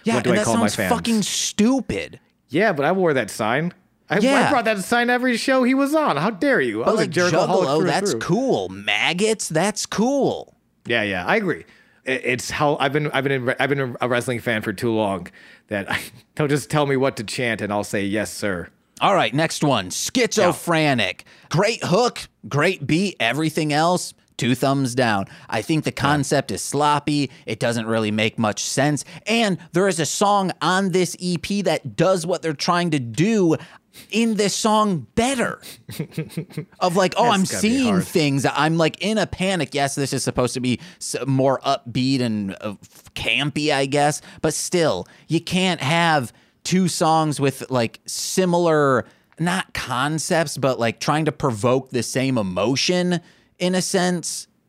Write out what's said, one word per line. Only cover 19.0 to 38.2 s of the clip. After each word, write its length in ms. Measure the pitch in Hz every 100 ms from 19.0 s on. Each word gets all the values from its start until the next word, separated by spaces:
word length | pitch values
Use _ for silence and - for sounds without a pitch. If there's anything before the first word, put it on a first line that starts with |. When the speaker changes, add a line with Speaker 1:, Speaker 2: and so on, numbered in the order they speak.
Speaker 1:
All 140 | 170 185
right, 180 | 117
next 300 | 135 160 -
one. 260 | 151 117 90
Schizophrenic. 1300 | - - 254 226 214 180 143 170 160 151 123 92 - -
Speaker 2:
Yeah. 220 | - -
Speaker 1:
Great 340 | 151 208 233
hook, 440 | - 185 247 - - _ 110
great 380 | 139 175 170 135
beat, 300 | 156 196 -
everything 540 | 117 135 160 165 151
else, 400 | 147 170 185 - - _ -
two 160 | 117
thumbs 420 | 127 139 139 131 123
down. 300 | 117 101 95 - -
I 120 | 110
think 220 | - 156
the 60 | 135
Speaker 2:
Yeah. 120 | -
Speaker 1:
concept 500 | 143 147 131 143 131
is 100 | 92
sloppy. 720 | - 139 147 147 151 147 135 - -
It 140 | 107
doesn't 260 | 120 117 110
really 240 | 113 107
make 260 | 107 110 -
much 260 | 107 98
sense. 400 | - - 143 147 - 156 -
And 320 | 339 208 170 -
there 160 | 170 196
is 120 | 170
a 60 | 151
song 460 | - 202 202 190 -
on 300 | 156 185 196
this 240 | 185 170 -
E 180 | 180 175
P 240 | - 202
that 320 | 165 156 123 104
does 300 | 180 190 165
what 140 | 165
they're 100 | 160
trying 380 | 147 - 175 175
to 80 | 151
do 560 | 117 107 202 220 170 143 - - _ - -
in 260 | 208 233 208
this 200 | 202 -
song 500 | 220 214 208 165 113 -
better. 440 | 240 262 202 - - - - -
Speaker 2:
<laughs> 800 | 151 - 143 - 160 - - -
Speaker 1:
Of, 160 | 185 180
like, 180 | 185 -
"Oh, 60 | 240
Speaker 2:
That's 80 | 196
Speaker 1:
I'm 80 |
Speaker 2:
gotta 120 | 185 104
be 40 |
Speaker 1:
seeing 340 | 208 269 240 185
Speaker 2:
hard. 120 | -
Speaker 1:
things. 380 | 185